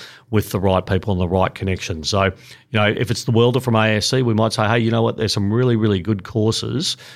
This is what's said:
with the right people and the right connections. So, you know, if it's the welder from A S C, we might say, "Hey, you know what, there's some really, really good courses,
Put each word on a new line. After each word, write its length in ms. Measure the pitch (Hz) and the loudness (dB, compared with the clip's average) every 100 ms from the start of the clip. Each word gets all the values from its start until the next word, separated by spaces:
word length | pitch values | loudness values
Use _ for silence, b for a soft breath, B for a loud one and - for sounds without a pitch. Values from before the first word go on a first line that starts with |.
| B B B | B B B
with 200 | 110 - | -2 -2
the 100 | 101 | -2
right 260 | 95 92 - | 0 0 0
people 240 | 95 110 | -2 0
and 100 | 92 | -2
the 60 | 90 | 0
right 260 | 92 92 | 2 0
connections. 560 | - 95 92 - 80 73 | -2 -6 -4 -6 -8 -2
So, 180 | 101 98 | 0 0
you 520 | - - - _ 110 | 0 -12 -20 _ 0
know, 80 | 104 | 2
if 240 | 98 117 | 2 -2
it's 140 | 117 | -4
the 80 | - | 0
welder 260 | 117 120 123 | 4 4 2
from 160 | 127 | 0
A 220 | 113 110 107 | 2 2 2
S 100 | - | 0
C, 160 | 131 | 0
we 100 | 123 | 2
might 200 | 110 110 | 2 0
say, 160 | - 107 | 0 0
"Hey, 100 | 120 | 2
you 140 | 113 | 2
know 100 | 113 | 2
what, 140 | 113 - | 0 0
there's 160 | 104 | -2
some 200 | - 101 | -2 0
really, 220 | 113 127 | 0 2
really 240 | 117 107 98 | 2 2 0
good 240 | 87 104 | 0 -4
courses, 760 | - 113 107 - 113 117 185 - B | -4 -2 0 0 -4 -4 -4 -8 B